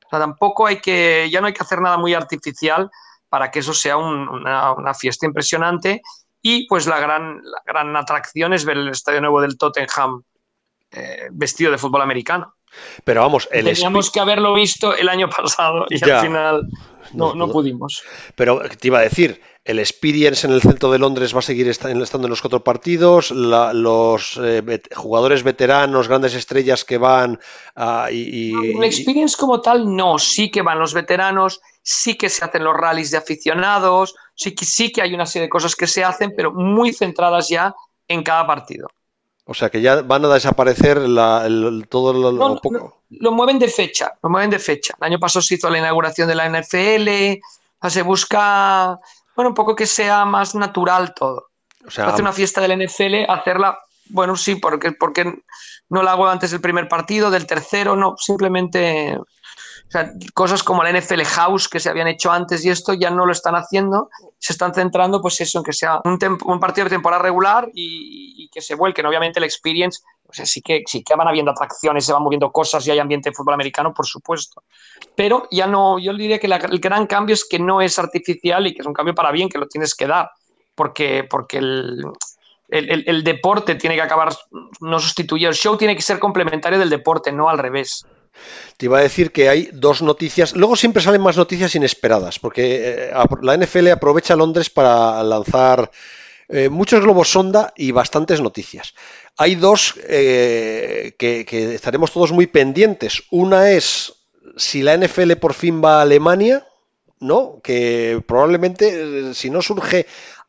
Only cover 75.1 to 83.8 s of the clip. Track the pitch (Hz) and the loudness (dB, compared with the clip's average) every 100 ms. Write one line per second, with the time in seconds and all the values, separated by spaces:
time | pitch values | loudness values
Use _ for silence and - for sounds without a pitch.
75.1 | - 202 247 - 185 190 202 196 185 185 | -2 0 0 -2 -2 0 2 2 2 -2
76.1 | 208 214 214 202 180 170 180 185 202 214 | -4 -2 -2 0 -2 -2 -2 0 -2 0
77.1 | 202 214 214 - 170 180 190 185 180 170 | 0 0 -2 -2 -2 0 2 0 -2 -4
78.1 | 175 175 170 170 180 196 135 139 147 160 | -4 -4 -4 0 0 -2 -4 -10 -6 -4
79.1 | 175 156 151 190 147 143 151 156 - 139 | 0 0 0 -2 -4 -8 -6 -6 -4 -2
80.1 | 170 - _ _ _ _ - 143 - 147 | -2 -2 _ _ _ _ -6 -6 -2 -2
81.1 | 135 135 135 123 135 131 131 123 123 - | -2 -4 -6 -6 -6 -4 -4 -6 -10 -12
82.1 | - - - _ _ - 156 143 160 170 | -12 -14 -14 _ _ -6 -4 -2 -4 -2
83.1 | 160 156 160 180 202 208 156 | -2 0 -2 0 0 -2 -2